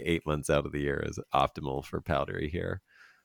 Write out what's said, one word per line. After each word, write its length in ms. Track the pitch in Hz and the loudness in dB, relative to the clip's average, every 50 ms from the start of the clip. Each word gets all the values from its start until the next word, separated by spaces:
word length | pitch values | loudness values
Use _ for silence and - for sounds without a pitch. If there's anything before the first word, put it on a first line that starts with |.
| 69 | 2
eight 200 | 82 85 82 - | 2 0 2 2
months 220 | 78 76 73 69 - | 0 0 0 2 4
out 160 | 76 73 71 | 4 4 4
of 60 | 73 73 | 2 -2
the 80 | 73 | 0
year 220 | 71 71 69 - - | 0 0 0 0 -2
is 140 | - 78 - - - - | -4 -6 -8 -6 0 2
optimal 520 | - 69 69 - - - 69 67 71 69 | 2 2 2 0 -4 -6 -4 -4 -4 -4
for 160 | - - 80 | -6 -6 -6
powdery 480 | - - 80 69 69 - 92 87 80 73 | -2 0 0 0 0 -2 -2 -4 -4 -2
here. 320 | 82 90 87 90 92 92 - _ _ - - - - _ | -2 -2 -2 -2 -4 -6 -8 _ _ -20 -20 -20 -20 _